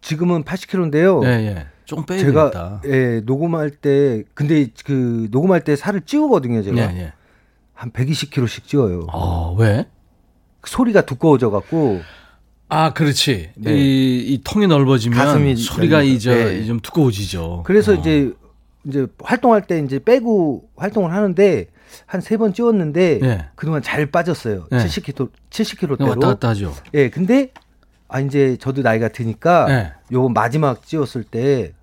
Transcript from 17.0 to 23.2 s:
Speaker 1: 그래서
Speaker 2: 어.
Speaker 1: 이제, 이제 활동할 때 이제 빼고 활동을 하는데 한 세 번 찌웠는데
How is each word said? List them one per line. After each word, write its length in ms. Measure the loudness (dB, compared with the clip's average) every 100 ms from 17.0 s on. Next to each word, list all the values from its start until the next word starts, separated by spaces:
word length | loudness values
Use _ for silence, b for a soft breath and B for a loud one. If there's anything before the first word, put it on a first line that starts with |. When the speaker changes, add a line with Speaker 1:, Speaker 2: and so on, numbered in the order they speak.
| 2 2 -4 -6 -6 -8
Speaker 1:
그래서 280 | 2 2 4
Speaker 2:
어. 20 |
Speaker 1:
이제, 380 | 2 2 2 0 -4 _ _ _ _
이제 220 | -8 -4 -4 _
활동할 400 | -4 0 2 2 2
때 120 | -4
이제 200 | -2 -4
빼고 680 | 2 2 4 0 0 -2 -10 _
활동을 360 | -4 -2 -2
하는데 540 | 0 -2 2 2 2 -4 B B B B
한 140 | -10
세 160 | -4 -2
번 160 | 0
찌웠는데 680 | 0 0 2 0 0 2 2